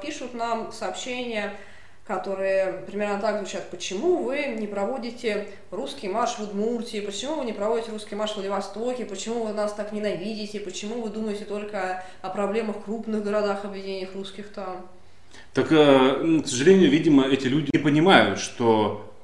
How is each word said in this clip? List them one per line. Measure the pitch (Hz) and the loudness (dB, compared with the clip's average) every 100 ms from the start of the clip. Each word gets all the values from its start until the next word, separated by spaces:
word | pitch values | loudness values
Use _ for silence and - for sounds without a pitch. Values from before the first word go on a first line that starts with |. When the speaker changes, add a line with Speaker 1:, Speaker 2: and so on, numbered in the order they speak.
Speaker 1:
пишут | 294 294 247 | -6 -8 -8
нам | 240 233 226 214 | -6 -2 -2 -4
сообщения, | - 190 - 262 247 240 220 202 202 - - - - - | -6 -6 -6 -6 -6 -4 -4 -4 -8 -14 -14 -16 -16 -6
которые | 190 190 190 190 190 190 175 - | -6 -4 -2 0 2 2 -2 -6
примерно | 202 208 202 | -4 -2 0
так | 220 208 | 0 0
звучат: | 190 190 - | -4 -8 -8
«Почему | 175 - 180 330 349 | -10 -6 -2 2 2
вы | 233 277 285 220 | 2 -2 -2 -4
не | 208 | -6
проводите | 196 202 254 233 233 233 202 202 - - | -4 -2 -4 -6 -6 -4 -2 -6 -12 -12
русский | 185 285 - 202 | -8 -8 -8 -4
марш | 208 240 - | -2 -2 -2
в | |
Удмуртии? | 208 196 220 240 214 214 | -6 -2 -2 -2 -4 -6
Почему | 202 196 262 311 | -6 -6 -4 -4
вы | 247 | -4
не | |
проводите | 208 202 233 226 | -2 0 0 -2
русский | 214 - 202 | -8 -8 -6
марш | 214 | -4
в | 214 | -4
Владивостоке? | 190 196 202 208 240 247 - | -4 -4 -4 -6 -4 -4 -6
Почему | 190 220 233 220 | -8 -6 -4 -4
вы | |
нас | 208 208 | -2 -4
так | 208 208 | -4 -6
ненавидите? | 214 208 175 196 214 208 170 | -4 -2 -2 -4 -6 -6 -8
Почему | - - 208 240 | -8 -8 -6 -6
вы | 220 | -6
думаете | 208 214 202 202 | -4 -4 -4 -6
только | 202 208 208 185 185 - - | -6 -6 -4 -4 -4 -8 -12
о | 190 | -8
проблемах | 202 202 214 220 202 | -2 0 0 -2 -6
в | |
крупных | - 226 214 214 | -6 -8 -4 -2
городах, | 202 208 208 196 | 0 0 0 0
объединениях | 208 190 190 190 190 196 | -4 -8 -6 -6 -6 -8
русских | 196 - 202 | -10 -12 -12
там?» | - 190 180 180 - - - - - - | -10 -8 -8 -12 -16 -18 -18 -18 -16 -6
Speaker 2:
Так, | - 131 | -2 4
э, | 156 147 135 127 135 165 160 | 8 8 8 6 4 4 2
к | 131 | 2
сожалению, | 120 151 190 165 | 4 8 8 8
видимо, | 147 156 143 135 | 6 8 6 6
эти | 135 131 | 2 2
люди | 143 143 | 2 2
не | 147 | 2
понимают, | 151 147 175 156 104 98 | 4 6 8 8 8 2
что | - - 117 110 104 107 - - | -6 2 6 6 4 0 -10 -16